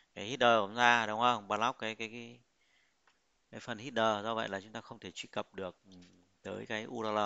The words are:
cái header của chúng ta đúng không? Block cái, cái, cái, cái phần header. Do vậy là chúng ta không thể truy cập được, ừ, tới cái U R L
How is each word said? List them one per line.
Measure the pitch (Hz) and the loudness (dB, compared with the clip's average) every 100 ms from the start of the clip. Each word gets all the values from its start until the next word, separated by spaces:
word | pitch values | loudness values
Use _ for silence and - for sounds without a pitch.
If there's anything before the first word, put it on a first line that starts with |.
| _ | _
cái | - 101 | -10 -6
header | 131 120 113 | 4 6 6
của | 98 | 4
chúng | 113 | 4
ta | 120 120 107 | 6 6 2
đúng | 107 | 2
không? | 123 117 98 | 2 2 0
Block | 104 117 131 | 0 0 -2
cái, | 110 | -6
cái, | 110 110 | -6 -10
cái, | 120 117 120 _ _ _ _ _ _ _ _ _ _ _ | -10 -14 -18 _ _ _ _ _ _ _ _ _ _ _
cái | 113 | -14
phần | - 110 | -10 -10
header. | 131 117 113 104 | -6 2 2 2
Do | 107 | -2
vậy | 113 110 | -4 -4
là | 98 | -6
chúng | 107 | -10
ta | 113 | -14
không | - 117 | -14 -14
thể | 92 | -14
truy | - - | -12 -10
cập | 107 98 | -8 -8
được, | 98 92 - | -8 -10 -10
ừ, | 98 92 87 _ _ _ | _ -20 -20 _ _ _
tới | 98 98 113 | -10 -10 -6
cái | 110 | -6
U | 113 120 | -6 -6
R | 110 | -2
L | 107 | 0